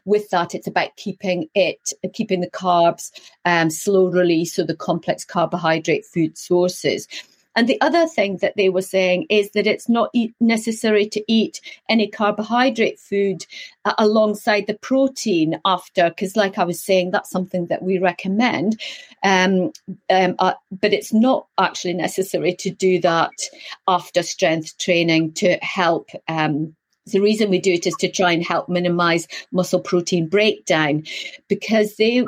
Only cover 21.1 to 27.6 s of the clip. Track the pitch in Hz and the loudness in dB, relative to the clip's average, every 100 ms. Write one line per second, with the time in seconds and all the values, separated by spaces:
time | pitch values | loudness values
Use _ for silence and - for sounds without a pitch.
21.1 | 220 254 262 - - 185 - 180 175 180 | 2 4 2 -2 -2 -2 -2 -6 -4 -4
22.1 | - - 175 156 175 196 - 190 180 175 | -4 -4 -2 -2 -2 -6 0 2 2 2
23.1 | 165 160 - - - - - - 180 - | 2 0 -4 -12 -12 -20 -6 -2 -2 0
24.1 | 180 170 - 180 160 156 - - 170 170 | -4 -4 0 0 0 -4 -6 0 2 2
25.1 | 160 160 156 180 175 - - 170 165 - | 2 0 0 0 0 -2 0 0 0 -4
26.1 | - - 160 156 147 160 - _ _ - | -12 -6 -2 -2 -2 -4 -10 _ _ -4
27.1 | 196 208 214 208 175 | 2 2 2 2 2